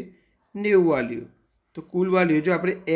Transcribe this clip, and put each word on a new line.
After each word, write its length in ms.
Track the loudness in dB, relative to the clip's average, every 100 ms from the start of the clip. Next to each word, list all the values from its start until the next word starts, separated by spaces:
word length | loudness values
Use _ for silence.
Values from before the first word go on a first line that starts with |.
| -4 -18 _ _ _
નેવું 360 | -6 2 4 4
વાલીઓ. 320 | 2 -2 -8 -12 _ _ _ _ -20
તો 60 | -8
કુલ 160 | -4 0
વાલીઓ 260 | 2 2 2 0
જો 60 |
આપણે 200 | 0 -2 -4 -2